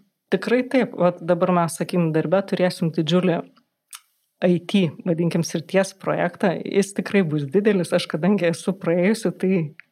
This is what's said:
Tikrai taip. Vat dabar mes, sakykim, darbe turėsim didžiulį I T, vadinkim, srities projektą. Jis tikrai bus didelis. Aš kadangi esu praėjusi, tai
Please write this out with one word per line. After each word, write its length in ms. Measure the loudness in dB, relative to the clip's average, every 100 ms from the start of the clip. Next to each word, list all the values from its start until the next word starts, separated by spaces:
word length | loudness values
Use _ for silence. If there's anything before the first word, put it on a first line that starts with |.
| _ _ -4
Tikrai 320 | -2 2 0
taip. 320 | 2 0 0 0
Vat 260 | 0 0
dabar 320 | -2 0 2 2
mes, 220 | 0 -4
sakykim, 340 | -4 0 2
darbe 300 | 0 2 0
turėsim 480 | 0 0 0 0 -2
didžiulį 480 | -2 0 2 2 -2 -4 _ _ _ _ -20 _ _ _ -2
I 180 | 0 0
T, 240 | 0 0 0 -2
vadinkim, 460 | -4 0 0 0
srities 500 | -2 -6 -2 0 0 -4
projektą. 560 | -4 -2 -2 0 -2
Jis 380 | -2 -2 0 0
tikrai 300 | -4 -2 0
bus 220 | 0 -2 0
didelis. 460 | 0 2 0 0 -2
Aš 140 | -2
kadangi 400 | -2 0 2 0
esu 260 | -2 -4 -4
praėjusi, 560 | 0 2 2 2 -2
tai 220 | -2 0 0 -2 -8 -20